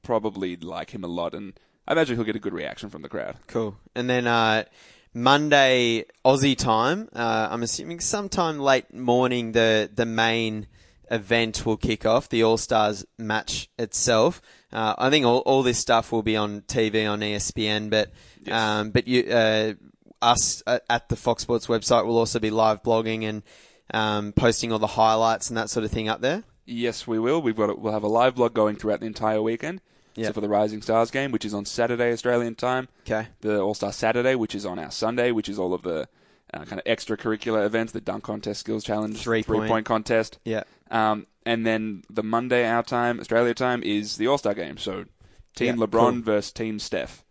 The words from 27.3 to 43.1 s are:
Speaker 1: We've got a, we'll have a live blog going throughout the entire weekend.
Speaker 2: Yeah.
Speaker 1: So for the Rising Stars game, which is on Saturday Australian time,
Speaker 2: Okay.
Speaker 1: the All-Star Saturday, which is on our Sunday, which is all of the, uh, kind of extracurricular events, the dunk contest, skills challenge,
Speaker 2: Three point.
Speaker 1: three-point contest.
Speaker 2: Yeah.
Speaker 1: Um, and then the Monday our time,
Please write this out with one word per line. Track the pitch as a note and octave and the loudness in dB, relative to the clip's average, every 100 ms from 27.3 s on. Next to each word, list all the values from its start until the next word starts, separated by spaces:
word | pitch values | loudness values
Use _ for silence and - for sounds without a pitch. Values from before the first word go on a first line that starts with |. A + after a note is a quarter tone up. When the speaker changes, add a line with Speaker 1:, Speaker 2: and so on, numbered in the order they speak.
| D#3+ | 0
Speaker 1:
We've | C#3 A2 | 0 0
got | G#2+ | -2
a, | |
we'll | - G#2+ | -2 -4
have | G#2+ | -2
a | G#2 | 0
live | A2+ B2+ B2 | 4 4 4
blog | A#2+ | 0
going | A2+ G#2+ G#2 | 2 2 0
throughout | G#2+ G#2 | -2 -2
the | A2+ | -4
entire | G#2+ A2 G#2+ | -4 -2 0
weekend. | A2 A#2 D3+ F#3 - _ _ | 0 -4 -6 -10 -16 _ _
Speaker 2:
Yeah. | - A2 | -8 -6
Speaker 1:
So | |
for | G#2 | -4
the | G#2 | 0
Rising | G#2 G#2+ G#2+ | 2 2 -2
Stars | G#2 A2+ A#2 | 0 2 2
game, | C3+ C3+ | -2 -4
which | - | -4
is | G#2+ | -4
on | G#2 | -6
Saturday | G2+ - A#2+ A#2+ A#2+ | -6 -2 -2 0 0
Australian | A#2 B2 A#2+ A#2 | 0 0 0 0
time, | A2+ B2 B2+ B2+ _ - | -4 -2 -2 -6 _ -4
Speaker 2:
Okay. | A2 A2 - | -4 -4 -6
Speaker 1:
the | G#2+ G#2 | -2 0
All-Star | G2 G#2+ G2+ | 0 -2 -4
Saturday, | - A2+ A#2+ B2 | -2 2 2 2
which | C3 A2 | 0 -2
is | G2+ G2+ | -4 -6
on | F2+ | -8
our | D2+ | -10
Sunday, | - A2+ A#2+ B2 | -4 -4 0 0
which | A2+ G#2 | 0 -2
is | G2+ | -4
all | F2+ | -2
of | F2+ | -2
the, | F2+ D#2+ - _ _ _ _ | -4 -6 -6 _ _ _ _
uh, | - D2+ | -14 -12
kind | G2 | -10
of | |
extracurricular | - A2+ - G#2+ A2+ A2 A#2+ A2 | -4 -4 -2 -6 -2 -4 0 0
events, | G#2 A2+ A2+ | 2 0 -2
the | A2 | -6
dunk | G2+ G#2 | -8 -8
contest, | - G#2+ G#2 G#2 | -8 -8 -6 -8
skills | - A2 | -6 -6
challenge, | - G#2+ A2 G#2+ | -2 -4 -4 -6
Speaker 2:
Three | - A2+ | -2 -2
point. | G#2+ G#2+ | 0 -2
Speaker 1:
three-point | A2 A2+ G#2+ | 0 0 0
contest. | A2+ G#2+ A#2 A2 - | -2 2 0 0 -6
Speaker 2:
Yeah. | - A2 - _ _ | -6 -6 -6 _ _
Speaker 1:
Um, | A#2 A2 G#2+ - _ - | 0 2 0 -4 _ -4
and | A#2 A2+ | -2 0
then | A2 A2 G2 - | 0 -2 -8 -8
the | G#2+ | -6
Monday | A2 A#2 B2 B2 A#2 | -2 -2 0 0 2
our | A#2 | 0
time, | A#2 B2 A#2+ | 0 0 0